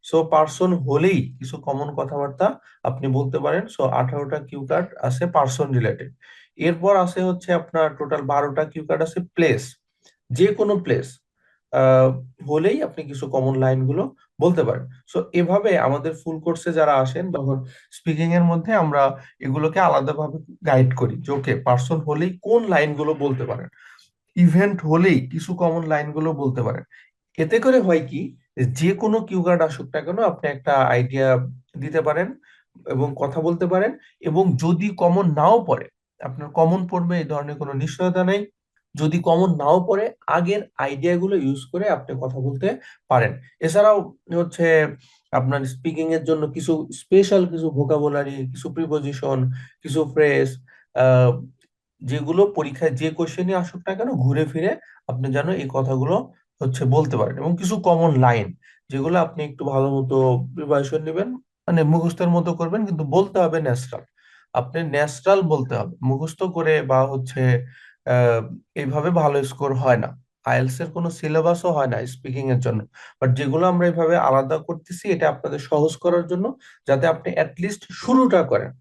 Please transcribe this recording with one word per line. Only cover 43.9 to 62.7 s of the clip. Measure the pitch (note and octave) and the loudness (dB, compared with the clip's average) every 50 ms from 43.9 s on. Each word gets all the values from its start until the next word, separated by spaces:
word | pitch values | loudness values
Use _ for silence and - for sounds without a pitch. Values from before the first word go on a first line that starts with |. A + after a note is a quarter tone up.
| G#3+ G3+ F#3 - - _ _ - E3+ E3+ | 6 4 0 -4 -14 _ _ -4 -2 -2
হচ্ছে | F3 E3+ - - E3+ E3 D#3+ D#3 D3+ D3 D3 - _ _ _ _ _ _ - C3+ | -2 -2 -2 0 2 4 4 4 4 2 -4 -12 _ _ _ _ _ _ -2 -2
আপনার | B2+ C3 C#3 C#3 C3+ C3 - | 0 0 -2 -2 -4 -6 -10
স্পিকিং | - - E3 D3+ D3+ D#3+ D#3+ E3 | -6 -8 -6 -4 -4 -2 -2 -2
এর | D#3+ C#3 D#3 | -2 0 0
জন্য | D#3+ D#3 D3+ C#3+ C3+ | 0 0 -2 -4 -6
কিছু | E3+ D3 - E3 D#3 D3+ - - - | -6 -2 -2 -2 -2 -2 -10 -14 -20
স্পেশাল | - _ F#3 F#3+ G3 F#3 G3 F#3+ F3+ F3 E3+ | -2 _ 4 4 6 6 4 2 2 2 -2
কিছু | D#3+ D#3+ D#3+ C#3+ | -4 -4 -2 0
ভোকাবুলারি, | C#3 C#3+ C3 D#3 D3 D3 D3 C#3+ C#3+ C#3 C#3 C#3 C3+ C3 C3 | 0 2 2 2 2 2 0 0 0 -4 -4 -6 -8 -8 -8
কিছু | B2+ - - - - | -10 -10 -12 -10 -6
প্রিপোজিশন, | E3 E3 D3 D3+ D3+ C#3 C#3+ C#3 C3 C#3+ C#3 C3+ C3 C3 B2+ B2+ - - - _ _ _ | -6 -4 -2 -2 -2 -2 -4 -6 -4 -4 -2 0 0 0 -2 -2 -6 -12 -18 _ _ _
কিছু | D#3+ C3+ D#3 D#3 C#3+ B2+ | -4 -2 -2 -2 0 2
ফ্রেজ, | D#3 D3+ D3 C#3 C3+ C3+ C3 B2+ - _ _ _ _ _ _ _ - B2+ | 4 4 4 4 2 0 0 -4 -10 _ _ _ _ _ _ _ 4 6
আহ, | C3 C3 B2+ B2+ A#2+ B2 B2+ - - _ _ _ _ _ _ _ _ _ _ | 6 8 6 6 4 2 0 -6 -14 _ _ _ _ _ _ _ _ _ _
যেগুলো | - B2 C3+ D3+ D3 D3 E3 F#3 G3+ G3+ G3+ | -8 -6 -4 -4 -2 0 4 4 4 4 2
পরীক্ষায় | E3 D3+ D3 C3+ B2+ E3 D#3+ B2+ B2+ | -2 -4 -4 -4 -2 -2 0 0 0
যে | D3+ D#3+ D#3 | -4 -4 -2
কোশ্চেনই | E3 E3 - - - F3+ F3+ F#3+ F3+ | -4 -6 -4 -4 -4 -2 -2 -2 -2
আসুক | F3 - - F3+ - | -2 -4 -10 -10 -8
না | F#3+ F#3+ | -8 -6
কেন, | F#3+ A#3 B3+ - - B2 | -4 -4 -4 -2 0 0
ঘুরে | C3 C#3+ D3+ D#3 D3 | 0 2 0 0 -2
ফিরে | - D#3+ E3+ G3+ E4 - - - - _ _ - | -2 -2 -2 -2 -2 -4 -10 -20 -20 _ _ -8
আপনি | B2 B2+ C3 C3+ C3 | -6 -4 -4 -2 -2
যেন | C#3+ D3 E3+ F#3+ F#3+ | -2 -2 -2 -4 -4
এই | C#3+ C3+ C3 | -6 -4 -2
কথাগুলো | C3+ C3 C3 C3+ B2+ C3 D3 F3+ A3+ C4 - _ _ _ _ _ _ | -2 -2 0 0 -2 0 0 0 -2 -2 -6 _ _ _ _ _ _
হচ্ছে | C#3+ B2+ B2+ - C#3+ B2 C3 | -4 -4 -2 -2 0 2 4
বলতে | D#3 D3+ C3 - A2 | 2 2 2 0 -2
পারেন। | G#2+ G2+ - - | -2 -2 -2 -6
এবং | - E3 F3 F3 | -2 -2 -2 0
কিছু | F#3+ F3+ A3 F#3+ F3+ | 0 -2 -2 0 2
কমন | F#3 E3+ E3 E3 E3 D3 C3 B2+ | 2 4 4 4 2 4 4 4
লাইন, | B2 A#2+ A2+ G2+ F#2 F2 _ _ - _ _ _ _ | 4 4 2 -2 -6 -10 _ _ -20 _ _ _ _
যেগুলো | C3 C3+ C3+ D#3 F3 F3+ E3 | -6 -4 -2 0 2 2 0
আপনি | E3 - D#3+ D3+ D3 | 0 -4 -8 -8 -8
একটু | C3 - C#3+ C#3+ C3+ | -8 -8 -6 -2 0
ভালো | C3+ C3+ C#3 C#3 | 0 0 0 0
মতো | C3+ C3 B2+ C3+ C3+ C3 C3 B2 B2+ B2+ - - | -2 -2 0 2 2 4 4 2 0 -2 -6 -8
প্রিপারেশন | E3 D3+ C#3 D3 C#3 C#3 C3+ D#3 D#3 D#3 | -10 -2 0 0 0 0 0 -4 -4 -4
নেবেন, | D#3+ D#3+ F3+ G#3 B3 B3+ - _ _ _ _ _ | -4 -4 -4 -6 -6 -8 -12 _ _ _ _ _
মানে | - F3 E3 D#3 D3 D#3+ | 0 2 2 4 4 2
মুখস্থের | E3+ E3 E3+ E3+ - F#3 F3 E3+ | 2 2 -2 -2 0 0 2 2
মতো | F3 E3+ F3 E3 E3 | 2 0 0 -2 -4
করবেন, | E3+ D#3+ | -4 -4